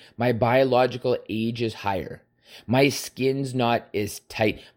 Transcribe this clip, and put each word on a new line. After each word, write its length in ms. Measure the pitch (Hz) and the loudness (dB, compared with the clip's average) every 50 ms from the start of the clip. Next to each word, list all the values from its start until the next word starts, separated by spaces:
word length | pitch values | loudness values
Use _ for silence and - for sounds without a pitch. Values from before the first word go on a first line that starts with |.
| - - _ - | -16 -16 _ -2
My 140 | 117 127 120 | -2 0 0
biological 840 | 110 123 117 120 131 135 131 123 123 127 127 123 123 - 127 123 - - - | 2 2 4 4 4 4 4 4 4 2 2 0 -4 -2 -2 -2 -2 -4 -6
age 320 | 104 110 113 117 117 117 120 | -6 -4 -4 -4 -4 -4 -4
is 100 | 110 101 | -6 -6
higher. 500 | - - 101 98 90 73 - - - _ _ _ _ _ _ - - - | -6 -6 -4 -4 -4 -6 -8 -12 -16 _ _ _ _ _ _ -20 -14 -4
My 240 | - 113 131 139 143 | 0 2 4 4 4
skin's 640 | 123 - - - - - 123 135 135 139 139 131 123 | 2 0 -6 -10 -6 -2 0 0 0 0 -4 -4 -2
not 340 | 127 120 117 117 113 - - - | 0 0 2 0 0 -2 -4 -4
as 260 | 98 104 98 - - | -4 -4 -4 -6 -12
tight. 400 | - - - - 113 110 - - - - _ | -16 -10 -4 0 0 0 0 -2 -8 -18 _